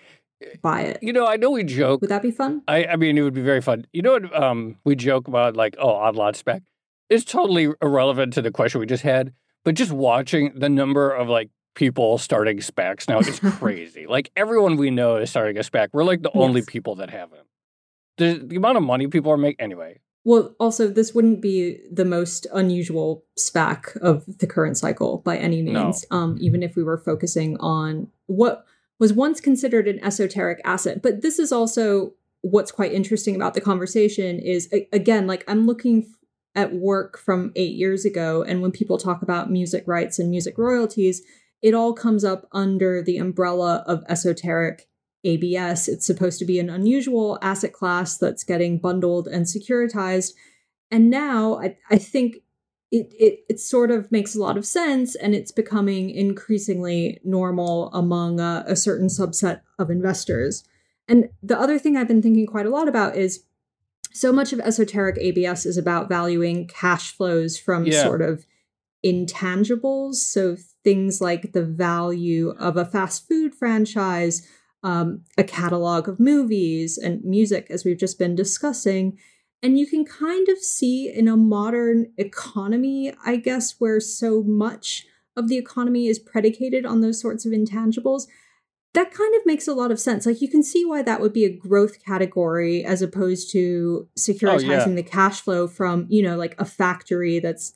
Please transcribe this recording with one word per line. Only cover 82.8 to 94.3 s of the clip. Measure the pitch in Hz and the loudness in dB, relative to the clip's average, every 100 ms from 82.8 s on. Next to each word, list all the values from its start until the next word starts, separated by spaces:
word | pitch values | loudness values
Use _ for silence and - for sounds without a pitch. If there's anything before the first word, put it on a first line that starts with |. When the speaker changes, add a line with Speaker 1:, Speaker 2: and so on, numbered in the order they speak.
| 269 269 269 - | 0 -2 -6 -6
Speaker 2:
I | - 240 | -2 -2
guess, | 254 254 - - | 0 -2 -4 -2
where | 226 220 | 0 0
so | 214 - 226 220 | -2 -4 0 2
much | 208 208 220 220 - - - _ _ 247 | 2 0 0 -4 -10 -10 -12 _ _ -6
of | 226 | -2
the | 254 | -2
economy | 254 247 247 240 233 | -4 -4 0 0 0
is | 220 | -2
predicated | - 220 214 220 254 262 247 | -2 0 2 0 -2 -2 0
on | 226 | 2
those | 226 226 | 2 0
sorts | 226 220 226 | -4 -4 -2
of | |
intangibles, | 220 214 214 220 226 262 269 - _ _ _ _ _ _ | 0 0 0 -2 0 0 -2 -4 _ _ _ _ _ _
that | 339 359 | 0 0
kind | - 440 453 | 0 2 2
of | 359 | 2
makes | 302 - | 0 -2
a | |
lot | 262 240 | -2 -2
of | 226 | 0
sense. | 262 214 233 | 0 0 0
Like, | 233 | 0
you | 269 | 2
can | 302 | 2
see | 294 349 | 2 0
why | 349 302 | 0 -2
that | 233 226 | -2 0
would | 214 | 0
be | 220 202 | 2 0
a | 180 | 0
growth | 185 202 208 - | 0 2 2 -2
category | - 185 185 185 170 170 170 175 | -6 -2 -2 0 0 0 0 -2
as | - 185 | -2 -2
opposed | 180 190 185 185 - | -2 -2 -2 -2 -2
to | 196 180 175 170 170 - - | 0 0 0 -2 -4 -6 -6
securitizing | - | -2